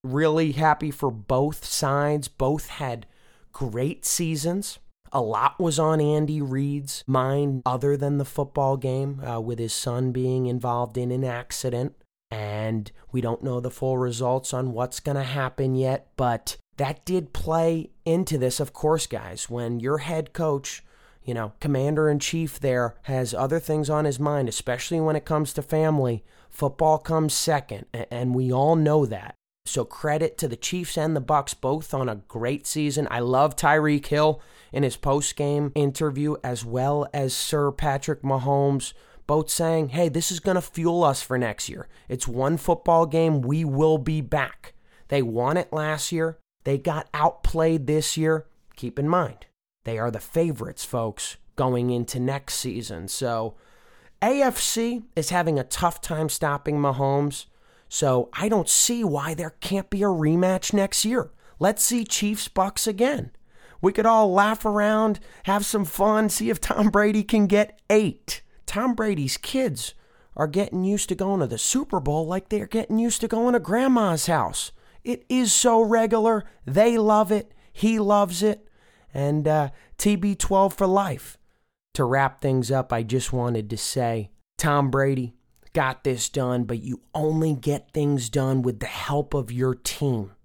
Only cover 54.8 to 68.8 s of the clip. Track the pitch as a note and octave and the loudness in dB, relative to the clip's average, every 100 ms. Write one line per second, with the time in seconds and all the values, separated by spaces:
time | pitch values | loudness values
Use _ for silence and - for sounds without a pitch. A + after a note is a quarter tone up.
54.8 | A#3 A#3+ - - D3+ F3+ E3 D3 - - | -2 -4 -6 -6 -2 0 2 0 -2 0
55.8 | F3 E3+ - D#3 D#3 - D#3 C#3+ - D3 | 0 -2 -6 -4 -2 -2 -2 -2 -2 0
56.8 | C#3+ C3 C#3 C#3 C#3+ C#3 - _ _ _ | 0 0 0 2 0 -4 -14 _ _ _
57.8 | - - D3 B2+ A#2+ - G#3 G#3+ D#3 - | -10 -2 2 2 0 -2 0 2 2 2
58.8 | - A#3+ G#3 C#3+ D3 D#3 D#3 - - G3 | 2 2 0 0 -2 -6 -8 -8 -4 -2
59.8 | F#3+ G3 G3+ F3 D3+ E3+ F#3 F#3 - G#3 | -2 0 2 4 4 4 4 2 2 2
60.8 | G3 - G#3+ B3 - - - - F#3 G#3+ | 2 0 0 0 -2 -12 -20 0 2 2
61.8 | - A#3+ G#3+ - G#3 G#3 - - F#3+ - | 0 0 -2 0 0 -2 -4 0 0 0
62.8 | A3 G3 B3+ D4 B2+ - - - - - | -4 2 2 0 -6 -14 -20 -20 -20 0
63.8 | F#3 G3+ A3 A3 G#3+ F#3 G#3 - A3 G#3 | 2 4 6 6 6 6 4 2 0 2
64.8 | G#3 G#3+ A3 G3+ - - - G3+ G3+ G#3+ | 4 4 2 0 -8 -8 0 0 0 -2
65.8 | F3 - G3+ G#3+ G#3+ - A3+ G3+ - - | -2 2 2 4 2 0 -2 -2 -2 2
66.8 | G#3 G3+ G#3 G#3+ G#3 A3 G3+ G3+ G#3 - | 4 4 4 2 2 4 6 4 2 -4
67.8 | _ G#3+ G3+ - - - - - - G3+ | _ 4 4 -4 -10 -10 -10 -16 -8 -2